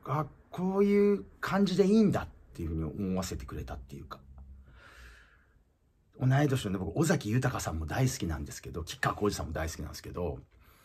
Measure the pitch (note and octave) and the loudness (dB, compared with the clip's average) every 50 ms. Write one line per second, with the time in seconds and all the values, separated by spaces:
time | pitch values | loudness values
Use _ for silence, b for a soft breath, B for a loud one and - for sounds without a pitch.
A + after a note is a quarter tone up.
0 | - - C#3+ D3+ D3+ - - - - _ - - F3+ F#3+ F#3+ G3 G3+ G3+ G3+ G3+ | -6 -4 -2 -2 -2 -4 -8 -18 -20 _ -8 -4 -2 0 2 4 4 6 6 6
1 | G3+ G3+ G3+ F#3+ - - - - - - E3+ G3 G3+ F#3 F3+ - G3 F#3+ G#3 A3+ | 6 6 4 2 -2 -6 -14 -10 -4 0 2 4 4 4 4 4 4 6 6 6
2 | G#3+ G3 F3 - - - - - - - - - F2 D#2 D#2+ D#2+ D#2+ D2+ C#2 D#2 | 6 6 4 2 -2 -6 -12 -18 -20 -18 -12 -8 -6 -4 -2 -2 -4 -4 -4 -4
3 | G2+ F#2 F#2 F#2 F#2 - - - - - - D#2+ - - - - - - - C3+ | -4 -2 -2 -2 -2 -4 -6 -8 -8 -10 -10 -10 -8 -8 -10 -12 -12 -14 -16 -16
4 | - - - - - - - - - - - - B B B B B B B B | -14 -14 -16 -16 -18 -18 -20 -18 -18 -18 -18 -20 B B B B B B B B
5 | B B B B B B B B B B B B B _ _ _ _ _ _ _ | B B B B B B B B B B B B B _ _ _ _ _ _ _
6 | _ _ _ - C3 B2+ B2+ C#3 D3+ D3 - B2+ - G#2 F#2 G2 F2+ - - - | _ _ _ 0 2 4 6 6 4 4 2 2 0 0 -2 -2 -4 -2 0 2
7 | F3 D#3 - - - G#2 A2 C3 C3 C3 - A2 - - E2 D#2+ D#2+ D#2 - - | 2 4 2 2 0 0 0 0 0 0 0 -2 -2 -4 -4 -4 -4 -4 0 0
8 | C3 B2+ - - G#2+ E2+ D#2 D2 D2 C2+ - - - - C2 - F2 - - - | 0 0 0 -2 -4 -4 -4 -4 -6 -8 -10 -12 -12 -10 -10 -8 -8 -10 -8 -4
9 | - - - - G#2 G#2 F#2+ - D2+ D2+ D#2 - D#2+ D#2+ - - D#2 - - - | -4 -4 -2 0 0 0 0 -2 -6 -6 -6 -6 -6 -6 -6 -8 -10 -12 -12 -14
10 | - - - - F2 E2 - - - _ _ b b b b b b | -14 -12 -8 -6 -6 -6 -6 -8 -12 _ _ b b b b b b